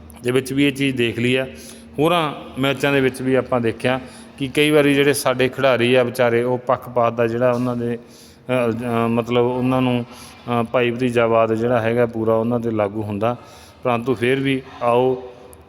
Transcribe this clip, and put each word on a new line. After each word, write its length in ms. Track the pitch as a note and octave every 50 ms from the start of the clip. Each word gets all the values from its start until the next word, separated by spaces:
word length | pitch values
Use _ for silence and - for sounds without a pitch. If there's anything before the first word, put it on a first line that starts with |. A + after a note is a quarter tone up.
| - - - - -
ਦੇ 80 | B2
ਵਿੱਚ 220 | B2 C3 - B2+ C3+
ਵੀ 120 | C#3 C#3+
ਇਹ 80 | C#3+ C3+
ਚੀਜ਼ 240 | C3+ C#3 C#3 B2+
ਦੇਖ 220 | A#2+ A#2+ A2+ G2+ A2+
ਲਈ 180 | A#2 B2 B2+
ਆ, 100 | C3 C3 C3 - - - - - - - - - -
ਹੋਰਾਂ 340 | D3 E3 F3 F3 D#3 D3 C#3 - - - - B2+
ਮੈਚਾਂ 320 | C3+ C#3 C3+ C#3 C#3+ C#3+ C#3
ਦੇ 80 | C#3
ਵਿੱਚ 220 | C3+ C3 B2+ - C3
ਵੀ 120 | C3 C3
ਆਪਾਂ 260 | B2+ B2+ - C3 B2
ਦੇਖਿਆ 400 | A#2+ A2+ A2 - - B2+ B2+ C3 B2+ - - - - - - -
ਕਿ 100 | C#3 C3
ਕਈ 220 | - D3+ D3 D3+
ਵਾਰੀ 240 | D3+ D3+ C#3+ C#3+ C#3+
ਜਿਹੜੇ 180 | C#3 C#3+ C#3+ C3+
ਸਾਡੇ 360 | - - C3 B2+ B2+ B2+ B2+
ਖਿਡਾਰੀ 460 | B2+ - C3 C3+ B2 A#2 A#2 A#2+ B2+
ਆ 80 | B2+ B2
ਵਿਚਾਰੇ, 400 | A#2+ A2+ - B2 A#2+ A#2 A#2 A#2+
ਉਹ 160 | B2+ B2+ B2
ਪੱਖਪਾਤ 540 | - - B2+ A#2 - B2 A#2+ B2 A#2 A#2 A#2
ਦਾ 140 | A#2 A#2+
ਜਿਹੜਾ 240 | A#2 A2+ A#2+ B2+ B2+
ਉਹਨਾਂ 260 | A#2+ A#2+ B2 B2+ A#2+
ਦੇ, 220 | A#2+ A#2 A#2 A#2+ A#2
ਅ, 720 | - - - - - - - - - - B2+ B2+ A#2+ A#2
ਅ, 380 | A2 A2+ B2 A#2+ A#2 A#2 A#2 A#2
ਮਤਲਬ 360 | A#2 A#2 A2+ A#2 B2 A#2+ A#2+
ਉਹਨਾਂ 380 | B2 B2 B2+ B2 C3 C3 C3 C3
ਨੂੰ, 220 | B2+ B2 A#2+ A#2
ਅ, 580 | - - - - - - - - B2 A#2+ A#2 A#2
ਭਾਈ 280 | A2+ - B2+ A#2+ A#2+
ਭਤੀਜਾਵਾਦ 640 | A#2 A#2 C3 B2 A#2 A#2+ A#2 A2+ A2+ A2+ A2+ A2 A2+
ਜਿਹੜਾ 260 | A2 A#2 A#2+ B2 A#2
ਹੈਗਾ 260 | A2 A2+ A#2 B2 A#2+
ਪੂਰਾ 280 | A2+ A#2 A2+ A2+ A2 A2+
ਉਹਨਾਂ 260 | A2+ A2+ A#2+ A#2+ A#2+
'ਤੇ 100 | A#2 A#2
ਲਾਗੂ 320 | A2 G#2+ G#2 G2+ G2+ A2 G#2+
ਹੁੰਦਾ, 340 | G#2 G#2 G2+ G#2+ A#2 B2 A2+ - - - - - - - - -
ਪਰੰਤੂ 320 | B2+ A#2+ A#2 A#2 C3+ B2
ਫਿਰ 260 | G2 A#2+ B2 C3+ C3+
ਵੀ 220 | C3+ C#3 C3+ C3 C3 - - - B2
ਆਓ 480 | A#2+ A#2+ B2 B2+ C3 B2+ B2+ - - - - - - - - -